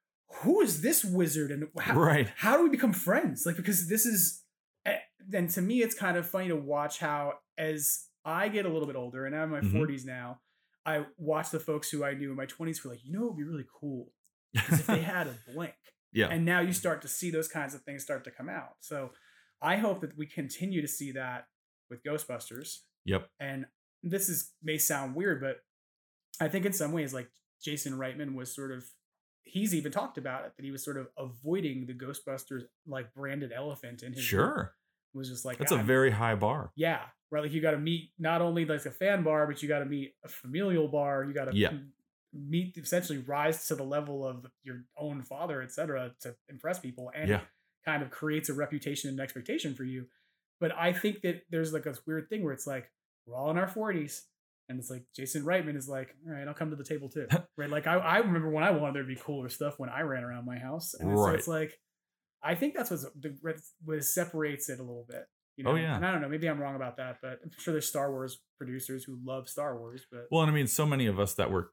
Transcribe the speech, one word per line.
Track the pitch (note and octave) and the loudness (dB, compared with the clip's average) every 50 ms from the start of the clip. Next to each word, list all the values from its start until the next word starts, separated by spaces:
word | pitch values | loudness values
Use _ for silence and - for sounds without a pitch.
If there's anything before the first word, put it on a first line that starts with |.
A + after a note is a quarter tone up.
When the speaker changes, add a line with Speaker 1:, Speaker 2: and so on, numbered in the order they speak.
| _ _ _ _ _ _ - - - | _ _ _ _ _ _ -12 0 4
Speaker 1:
who | A3+ F4+ G#4+ | 6 8 8
is | E4+ G3+ D#3 D3+ | 8 6 4 2
this | E3 C#4 E4 - - | 2 4 4 4 4
wizard? | F#3+ F3+ F#3 E3+ D3+ C#3 D#3 D3 C#3 | 4 4 4 4 4 4 0 0 0
And | C#3+ C#3+ D#3 - - - | -2 -4 -4 -6 -4 -4
how, | - - - D#3 | 0 4 6 8
Speaker 2:
Right. | E3 E3 D3 D3 A#2+ G2 - | 8 8 8 8 6 4 0
Speaker 1:
how | - E3 G#3+ C4+ | 2 4 6 8
do | E4 E4+ | 8 8
we | D4+ | 8
become | C#4 B3 C4+ A3 F3+ | 6 6 4 4 4
friends? | - - F3+ G#3+ D4+ - F3 C3 - - | 4 2 4 4 4 4 2 0 0 0
Like, | E3+ E3 | -2 0
because | F#3 F3+ G#3 G3 F#3 F3 D#3+ | 0 0 2 2 2 2 2
this | G#3+ A3 - | 2 2 4
is, | A#3+ G#3+ F#3 D#3+ - - - - _ _ _ _ _ _ _ - | 4 4 4 4 4 2 -2 -14 _ _ _ _ _ _ _ -2
eh, | G3 G#3 - - _ _ _ F#3+ F#3+ G#3 | 0 0 0 -2 _ _ _ -12 -2 0
and | F#3 F3 E3+ | 0 2 2
to | - F#3+ F3+ | 2 2 2
me, | G3+ B3 B3 A3+ | 2 4 4 4
it's | A3+ - | 4 2
kind | - G3+ F3+ F3 | 0 0 2 2
of | F3 E3+ E3+ | 2 0 0
funny | - F#3 F#3 F3+ | -2 -2 0 2
to | E3 | 0
watch | D3 C#3 C#3 D3 D3 D3 D3 - - | 0 0 0 0 0 0 -2 -4 -2
how, | E3+ D3+ D3 D3 C#3+ C#3+ C#3 - _ _ _ - | -2 0 0 0 0 -2 -4 -6 _ _ _ -4
as | D#3+ D#3 D#3 D3+ C#3+ - - - - - _ _ - | -2 -2 -2 0 2 0 0 0 -4 -12 _ _ -6
I | D#3+ D#3+ F3+ G3+ G#3+ | -2 0 0 0 2
get | G#3 G#3 F#3+ | 2 0 0
a | F3 | 2
little | D#3+ D#3+ D3 | 0 0 -2
bit | D3 C3+ | -2 -4
older, | C3 B2 B2 B2 C3 C3+ | -6 -6 -6 -6 -6 -4
and | C3+ D3 | -4 -2
I'm | D#3 D#3+ | -2 -2
in | D#3 | -2
my | D#3 C#3+ | 0 0
Speaker 2:
Mm-hmm. | - G2 G2 | 2 2 4
Speaker 1:
forties | - D#3 C#3+ C#3 C3 B2+ | 4 4 2 0 -4 -6
now, | C3 B2+ B2+ B2 B2 B2+ - _ _ _ _ _ _ _ _ - | -8 -8 -8 -8 -10 -12 -14 _ _ _ _ _ _ _ _ -4
I | D#3 D#3 D3+ D3 - - - | -2 0 0 -2 -4 -10 -6
watch | D#3 D3+ D#3 D#3 D#3 - | 0 0 0 0 0 -2
the | - D#3 | -4 -4
folks | - E3 D3+ D3+ - - | -2 -2 -2 -2 -2 -4
who | D3+ D3 C#3+ | -2 -2 -2
I | C#3 C#3 | -2 -2
knew | C#3 C#3+ C#3 | -4 -4 -6
in | C3+ | -6
my | C3+ C3+ | -6 -8
twenties | C3 - - E3 E3 D#3+ - | -8 -8 -6 -4 -4 -4 -4
who | - C3 | -8 -10
were | A#2+ | -12
like, | A#2 B2 | -12 -8
"You | C3+ E3+ | -6 -4
know, | G#3 A#3+ | -2 -2
it | A#3 | -2
would | F#3 | -2
be | D3+ D3 | -4 -4
really | D#3+ E3 C#3+ B2+ - _ - | -4 -4 -6 -6 -10 _ -10
cool | D3 C#3+ C3+ B2 A#2+ - _ _ _ _ _ _ _ _ - | -8 -6 -6 -6 -8 -12 _ _ _ _ _ _ _ _ -2
is | A2 - - E3 D3+ | 0 2 4 4 4
if | - | 4
they | - G#3+ E3 E3 | 4 2 2 2
Speaker 2:
<laughs> | |
Speaker 1:
had | F#3+ F#3 F3 D#3+ | 0 -2 -2 -2
a | C3+ A#2+ A2+ - - B2+ | -4 -6 -12 -14 -12 -8
Blink." | D#3+ E3+ - - _ _ - _ _ _ _ - | -6 -6 -8 -8 _ _ -20 _ _ _ _ 2
Speaker 2:
Yeah. | A2+ G#2 - | 4 4 4
Speaker 1:
And | E3 E3+ E3 | 4 2 4
now | E3+ F3+ F3+ | 4 4 4
you | E3+ F#3 F3+ | 4 4 0
start | - - F3 D#3 - - | 0 0 0 -2 -2 -4
to | C#3 | -6
see | - - F3+ F3 | -6 -4 -4 -2
those | D#3+ D#3 D#3+ - | 0 0 -2 -2
kinds | - D#3 C#3+ C3+ C#3+ | -4 -4 -6 -6 -8
of | C#3 - | -12 -12
things | C#3+ C#3 C3+ - | -12 -12 -12 -6
start | - C#3+ C3 - | -6 -6 -6 -6
to | B2 | -12
come | - - - F3 | -14 -12 -10 -8
out. | F#3+ D#3+ B2+ - - _ | -8 -10 -10 -12 -18 _
So | - - D#3 C#3 C3+ B2 - _ _ _ _ _ _ _ _ - | -12 -8 -6 -6 -6 -8 -10 _ _ _ _ _ _ _ _ -2
I | C#3+ D#3+ F#3 | 2 2 4
hope | G#3+ A3 G#3 F3+ F#3+ | 4 4 2 2 2
that | E3 - - | -2 -8 -6
we | D3+ D3+ | -6 -8
continue | D3+ - E3+ C#3 C3 - - F3+ G3 F#3+ D#3+ | -8 -6 -6 -6 -6 -4 -4 -4 -2 0 0
to | C#3+ C3+ | -2 -2
see | - - C#3+ C#3 B2+ | -4 -6 -6 -6 -6
that | C3+ C3 B2+ B2 B2 - _ _ _ _ _ _ _ _ - | -6 -6 -6 -8 -10 -12 _ _ _ _ _ _ _ _ -16
with | B2 A#2+ - | -16 -10 -4
Ghostbusters. | D3 D3+ D3 - - B2 A2+ - - A2+ C3 - - - - _ _ _ _ - | -4 -4 -4 -2 -4 -6 -8 -8 -10 -12 -12 -12 -12 -12 -14 _ _ _ _ -2
Speaker 2:
Yep. | F#2 G2 F#2 - - _ - | 2 2 2 2 -2 _ -10
Speaker 1:
And | C#3 C#3 C3+ C3+ C3 - _ _ _ _ _ _ - | -8 -6 -6 -6 -8 -10 _ _ _ _ _ _ -6
this | E3+ F#3 F#3+ F#3+ - | -2 -2 0 0 0
is, | E3 C#3 - - - _ D#3+ | 0 -2 -4 -6 -10 _ -4
may | D#3 D#3 D3+ | -2 0 2
sound | - - D3+ C#3 C#3 C3 C3 | 2 2 2 0 0 -2 -2
weird, | D#3+ G3 G3+ D#3+ C3+ | 0 2 2 2 2
but | C3+ C3+ B2 - _ _ _ _ _ _ _ _ _ _ _ _ _ _ - - | 0 -4 -6 -6 _ _ _ _ _ _ _ _ _ _ _ _ _ _ -4 0
I | E3 D3+ | 0 2
think | E3 G3 F3+ | 2 2 0
in | G3+ F#3 | 0 0
some | - D3+ D3 E3 | 0 0 0 0
ways, | E3 D3 C3 C3 | -2 -2 -2 -4
like, | B2+ B2 - _ _ _ _ _ _ | -6 -8 -10 _ _ _ _ _ _
Jason | - D3+ D3+ D3 - C#3 C3 | -8 -6 -6 -4 -4 -4 -4
Reitman | C3 C3 C3 B2 D3 D3 C#3 C3+ | -4 -4 -6 -6 -6 -6 -6 -6
was | B2+ C3 B2+ - | -8 -8 -8 -8
sort | C#3 C#3 C3+ | -8 -8 -8
of, | B2+ B2+ B2 - - _ _ _ _ _ _ _ _ _ _ | -8 -10 -12 -16 -20 _ _ _ _ _ _ _ _ _ _
he's | - - F#3+ G#3+ G#3 F3 | -6 -2 0 0 2 2
even | D#3 C#3+ C#3+ | 2 0 0
talked | - - C#3 C3+ - D3 | -2 -2 -4 -4 -8 -8
about | C3 C3 B2+ C3+ - | -6 -6 -6 -6 -8
it, | A2+ - | -10 -12
that | - C#3 | -12 -10
he | C#3 | -10
was | C#3 C3 - | -8 -8 -8
sort | D3 C#3+ | -6 -6
of | C3+ B2+ - _ - | -8 -8 -10 _ -10
avoiding | C3+ B2+ A#2+ A#2 C3 D3+ F3+ G3 E3+ D3 B2+ C3 B2+ | -10 -10 -10 -10 -2 -2 0 0 0 -2 -4 -4 -6
the | B2 B2+ | -8 -10
Ghostbusters, | B2 B2+ C3 C3 - - C#3 C3+ C3 - - C#3 B2+ B2 - _ _ _ | -10 -10 -10 -10 -8 -8 -8 -8 -8 -8 -8 -10 -10 -10 -12 _ _ _
like, | D#3 C3+ C3 A#2+ A2+ _ | -10 -8 -8 -8 -10 _
branded | C3+ C#3 C3+ C#3 C#3+ C#3+ A#2+ A2+ | -10 -8 -6 -4 -4 -6 -6 -6
elephant | B2+ C#3 D3+ C#3 - - A#2+ A#2+ - - | -6 -6 -6 -8 -10 -12 -14 -14 -12 -12
in | B2+ B2 | -10 -6
his | C3+ B2+ | -4 -2
Speaker 2:
Sure. | - G2+ G2 D#3+ B3+ D4+ | 2 4 4 4 4 2
Speaker 1:
room. | - - - _ _ _ _ _ _ _ _ - | 0 -4 -4 _ _ _ _ _ _ _ _ -10
It | C3+ | -10
was | C3+ B2+ | -8 -8
just | B2+ A#2+ - | -8 -8 -6
like, | C3 B2 - | -6 -4 -2
Speaker 2:
That's | C#3+ - D#3+ | 2 4 4
a | |
Speaker 1:
"God." | A#2+ G#2+ | 4 6
Speaker 2:
very | A#2+ C3 C3 C3+ C3 | 6 8 8 8 8
high | G#2+ G#2 A#2 A#2 A2 | 6 6 4 4 4
bar. | G2+ G#2 G#2+ C#3 D3+ - - - | 4 4 2 2 0 -4 -8 -2
Speaker 1:
Yeah. | D3 D#3+ E3 E3 - - - - _ _ - | 0 0 2 2 0 -4 -10 -16 _ _ -4
Right. | D3+ D3+ D3+ | -2 -2 -2
Like, | D3+ D#3 | 0 0
you | D#3+ | 2
gotta | D#3 D#3 D3+ D3 | 4 4 2 4
meet | D3+ E3 E3+ E3+ E3 - _ - | 2 0 0 0 -2 -8 _ -2
not | D#3+ D#3+ E3 E3 | 0 2 4 4
only, | F3 E3+ E3 E3+ E3 | 4 4 4 2 2
like, | D3+ D3+ D3 - | 2 0 0 -2
a | C#3 | -6
fan | - - F#3 G3+ G3+ F#3+ D#3+ | -4 0 2 4 4 4 4
bar, | D#3 D#3 D3+ D3+ | 4 6 4 4
but | D3 C#3+ - D3 | 2 2 -4 0
you | D3 | 0
gotta | D3 C#3+ C#3 | 0 0 0
meet | C#3 D3 C#3 C3+ - _ _ - | -2 -2 -4 -4 -6 _ _ -16
a | - | -14
familial | - - - B2+ C#3 F3 G3+ G3 F3+ D#3+ D#3 D3 | -14 -14 -10 -6 -2 0 2 4 4 4 4 4
bar. | D3 D3 C#3+ C#3+ C#3 C3+ C3+ | 4 2 2 4 2 2 0
You | C#3+ C#3 | 0 -2
gotta | C#3+ C3+ C3 F#2+ | -2 -2 2 4
Speaker 2:
Yeah. | G#2 G#2+ - | 4 4 4
Speaker 1:
m-, | D#3 C#3 C#3 C#3 - _ _ _ _ _ _ _ - | 4 -2 -8 -12 -20 _ _ _ _ _ _ _ -14
meet, | D3 C#3+ C#3+ D#3 F3 F#3 F3+ - | -12 -6 -2 0 0 0 -2 -6
essentially | E3+ C3+ - F3 F3+ F3 - D3 C3+ | -10 -4 0 0 0 2 0 -6 -6
rise | B2 C#3 C#3+ C#3+ D3 D#3+ D#3+ D#3+ - - | -4 -2 0 2 4 2 2 2 0 -2
to | D#3 | -2
the | C3+ C3+ | -2 -2
level | C3+ C#3+ D3 D3 C#3+ C#3 C#3 C3+ | -2 0 -2 -2 -2 -4 -4 -4
of | C3 B2+ B2 B2 B2 _ _ - | -4 -6 -8 -12 -16 _ _ -14
your | C3 B2 B2 B2 _ _ | -12 -12 -12 -14 _ _
own | D3 D3+ D3 C#3+ C3+ B2+ | -8 -6 -6 -6 -6 -8
father, | - C3+ C#3+ E3+ E3 D3 C3 B2+ | -10 -8 -6 -4 -4 -4 -4 -6
et | B2+ - | -6 -4
cetera, | - E3 D#3 C#3 C3 B2+ A#2+ B2 _ | -4 -4 -2 -2 -4 -4 -6 -10 _
to | - B2 A#2+ _ _ _ | -12 -12 -12 _ _ _
impress | C#3+ B2 - E3 F#3 F3+ | -18 -8 -4 -4 -4 -4
people. | - B2+ A#2+ B2 B2 B2 - | -6 -10 -10 -8 -12 -10 -6
And | D3+ D#3 - | -2 2 2
Speaker 2:
Yeah. | G#2 G2 - - _ _ _ _ _ _ - | 2 2 0 -6 _ _ _ _ _ _ -2
Speaker 1:
kind | D#3+ D3+ C#3+ C#3 | 0 0 0 -2
of | B2+ | -4
creates | - - D3+ D3+ D3+ D#3 D#3 - | -8 -4 -2 0 0 0 0 -2
a | C#3 | -2
reputation | C#3+ D3 - D3+ C#3+ - D3 D3 C#3+ - C#3 | -2 -2 -2 -4 -4 -4 -4 -6 -4 -4 -4
and | C3+ C3+ | -4 -4
expectation | C3+ C3 - C3 A#2+ - C4+ E4 - D3+ C3 | -6 -8 -8 -12 -6 -4 -4 -4 -2 -4 -6
for | C3+ C3 | -4 -6
you. | C3 B2+ B2+ B2+ - _ _ _ _ _ _ _ _ _ - | -6 -6 -8 -10 -12 _ _ _ _ _ _ _ _ _ -2
But | E3+ D#3+ - | 0 0 0
I | E3 E3+ F3+ F3+ | 2 2 2 2
think | F3+ - G#3+ G3+ - - | 2 0 0 0 0 -2
that | F3 E3+ F3 - - | -2 -2 -2 -6 -4
there's, | E3+ E3 D#3+ D#3 D#3 | -2 0 0 0 -2
like, | D3+ D#3 | -2 -4
this | D3+ C3 - - | -4 -8 -6 -6
weird | D#3+ D#3 D#3+ D#3 - | -4 -4 -4 -2 -4
thing | G#3+ G#3+ F3+ | -4 -2 -2
where | D3 C3 | -2 -2
it's | C3 - | -4 -6
like, | D3 C3 B2+ - - _ _ _ _ _ _ _ | -6 -6 -6 -8 -10 _ _ _ _ _ _ _
we're | A#2+ A#2+ | -10 -6
all | B2+ C#3 D#3 | -2 0 2
in | D#3+ F3+ | 2 2
our | F#3+ F#3 | 2 0
forties. | - A3 G#3+ G#3+ F#3+ D#3+ D3 D3 - - - _ _ _ _ _ _ _ _ - | 0 -4 -2 0 0 -2 -2 -4 -8 -12 -14 _ _ _ _ _ _ _ _ -10
And | B2+ B2+ | -8 -8
it's | A#2+ - | -8 -8
like, | C3 B2+ B2+ _ _ | -10 -12 -12 _ _
Jason | - C3+ C3 - D3+ C#3+ | -10 -8 -4 -4 -2 0
Reitman | D#3+ F3+ F#3 D#3 D3+ D3 | 2 2 2 2 0 -4
is | C#3 C3 C#3 | -6 -6 -6
like, | C#3 C3 C3 - - C#3 D#3+ | -6 -6 -6 -8 -12 -18 -12
"All | E3 D3+ | -10 -10
right, | C#3 C#3 | -8 -8
I'll | D3 D3 | -8 -6
come | - E3 D#3 | -4 -4 -4
to | D3+ | -4
the | C#3+ C3 | -6 -6
table | - D#3 D3+ C#3 B2+ | -6 -6 -6 -6 -6
too." | - D3+ B2+ A#2+ | -6 -6 0 2
Speaker 2:
<laughs> | D3 F3 E3+ - _ | 2 0 0 -2 _
Speaker 1:
Right? | - C#3+ C#3+ | -8 -6 -2
Like, | D3 D3+ D3 | -2 0 2
I, | D#3+ F3 | 4 4
I | F3+ E3+ E3 F3 G#3+ | 4 4 4 4 4
remember | A#3+ G3+ F3 E3 D#3+ D#3 | 6 4 4 2 2 2
when | D3+ D3+ E3+ | 2 4 4
I | G3+ | 4
wanted | F3+ D3 D3 C#3+ C3+ | 4 4 2 0 -2
there | C#3+ C3+ | -2 -4
to | C3 | -4
be | C3 | -6
cooler | - - - C#3+ C#3 B2 A#2 | -8 -6 -6 -4 -4 -4 -6
stuff | - - D3 D3 C#3+ - | -6 -4 -6 -6 -4 -6
when | C3 A#2+ | -10 -8
I | A#2+ C#3 E3 | -4 -4 -2
ran | D3 C3 B2+ A#2+ | -2 -2 -4 -4
around | B2 A#2+ A#2+ B2 | -6 -8 -8 -8
my | B2 B2 - | -8 -8 -6
house. | B2+ C3 D3+ E3 - - - | -6 -6 -6 -6 -6 -8 -8
And | - E2 - G3+ - | -4 0 4 6 6
so | G#2 | 6
Speaker 2:
Right. | F#2 - | 6 6
Speaker 1:
it's | - - E3+ | 2 0 0
like, | D#3+ D#3 D#3 D3+ - _ _ _ _ _ _ _ _ _ _ _ _ _ - | -2 -2 -2 -2 -6 _ _ _ _ _ _ _ _ _ _ _ _ _ -2
I | D3+ - | -2 0
think | C4 C4+ D4+ - | 0 0 -2 0
that's | D4+ A3+ - | -2 -4 -2
what's, | F3+ C#3+ C3+ | -4 -4 -6
the, | - - C#3+ C3+ D3+ C#3 - D#3 | -8 -12 -10 -10 -10 -10 -8 -6
what | E3 D#3+ D#3 - - _ _ D#3+ D#3 D#3 D3 C#3 | -6 -6 -6 -10 -20 _ _ -6 -4 -4 -2 0
separates | - - F3+ E3+ E3+ E3+ D#3 D3+ D3 C#3+ C#3 - - | 0 0 0 0 0 0 -2 0 0 -2 -4 -6 -8
it | C3 B2 | -6 -8
a | B2+ | -8
little | B2 A#2+ A#2+ A#2+ B2 | -10 -10 -12 -12 -12
bit. | - - - _ _ _ _ _ _ | -12 -14 -14 _ _ _ _ _ _
You | - C3 | -4 2
know? | B2+ D3+ | 2 4
Speaker 2:
Oh, | |
yeah. | E3 D#3+ D#3+ D3 | 4 2 2 0
Speaker 1:
And | - F3 | 2 2
I | F#3 F3+ | 2 2
don't | D#3+ | 0
know, | C#3+ C#3 | 0 -2
maybe | D3+ D#3 E3 E3 | -2 -2 0 0
I'm | D3 C#3+ | 0 0
wrong | C#3+ C#3 C3+ | -2 -4 -4
about | C3 C3 B2 B2 C3 | -4 -6 -6 -6 -8
that, | B2+ B2+ B2 - | -8 -8 -10 -10
but | - B2+ B2+ - - | -10 -12 -12 -10 -14
I'm | E3 - - | -16 -14 -8
sure | - F3 D#3+ | -4 -2 0
there's | D3+ D3 - | 0 0 -2
Star | - D3 C#3 C#3 C3+ | -2 0 0 0 -2
Wars | C3 C3 B2+ - - _ _ _ - | -2 -4 -6 -8 -12 _ _ _ -12
producers | C3+ B2+ B2+ C3 B2+ - C3 C3 B2+ | -10 -8 -8 -8 -6 -8 -8 -8 -8
who | C3+ C3 B2 B2 | -10 -12 -10 -6
love | B2+ C3 C3 B2+ - | -6 -6 -6 -6 -8
Star | - C#3+ D3 D3 B2+ A#2 | -6 -4 -4 -4 -4 -6
Wars. | A#2 A#2 A#2+ C3 - _ | -8 -12 -14 -16 -18 _
But | B2 A#2+ A#2+ - | -16 -16 -6 2
Speaker 2:
Well, | D#3 E3 D#3+ | 4 6 6
and | D#3 | 6
I | D3+ | 6
mean, | D3 C3+ A2 | 6 4 4
so | - - D3+ | 4 4 4
many | D3+ C#3+ C3 B2 | 4 4 4 4
of | G#2+ F#2+ F#2+ | 4 6 4
us | G2+ G2+ - | 4 2 4
that | - F2+ - | 2 2 4
were | F#2+ F2+ E2+ - | 4 2 0 0